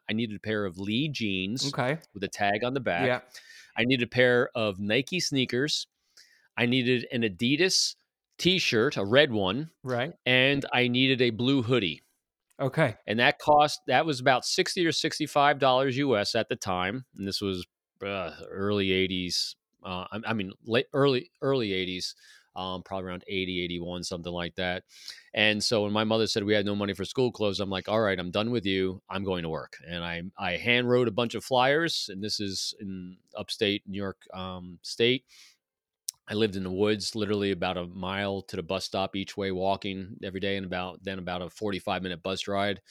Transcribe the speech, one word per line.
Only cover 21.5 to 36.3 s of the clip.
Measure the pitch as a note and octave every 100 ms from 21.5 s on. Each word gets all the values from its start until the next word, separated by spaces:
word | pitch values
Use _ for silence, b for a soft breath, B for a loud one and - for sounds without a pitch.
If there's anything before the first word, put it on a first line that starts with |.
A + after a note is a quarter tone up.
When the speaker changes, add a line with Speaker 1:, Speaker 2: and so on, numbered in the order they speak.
| C3+ A2
Speaker 1:
eighties, | F#2+ F#2 F#2 - - b b b
um, | F2+ F#2 F#2
probably | F2 F#2+ F#2
around | F2+ -
eighty, | G2 F#2 F2+
eighty-one, | F2 F2 E2+ F2
something | E2+ F2+ E2+
like | F2 E2+ F2
that. | F2+ F2+ - B B B B
And | - G#2+ G#2
so | - A2+
when | G#2
my | G#2
mother | A2 A2 G#2+
said, | -
"We | G2+
had | G#2 G2+
no | G2+
money | G2+
for | G2 F#2+
school | - B2
clothes," | - G#2+ G2
I'm | G2
like, | F#2+ F#2
"All | G#2+
right, | G#2+ F#2
I'm | F2+
done | G2+ A2
with | A#2+ G2
you. | F#2+ F#2 F#2 _
I'm | F#2
going | G2 F2+
to | E2
work." | D#2 - - C2+
And | F2
I, | E2+ E2+ F2+ -
I | F#2+ F2
hand | G2+ A#2+ B2
wrote | B2 A#2+
a |
bunch | G2+ A#2+
of | A2
flyers, | - B2+ B2+ D3 E3 - -
and | F#2+
this | G#2 -
is | G2+ F#2 - -
in | G2+ F#2+ F2+ F#2 _
upstate | - G2+ - G#2 G#2 -
New | G2
York, | G2 - _
um, | F#2 F#2 F#2 F2+ F2
State. | - - A#2 C3 - b b b _ _ _ _ - -
I | -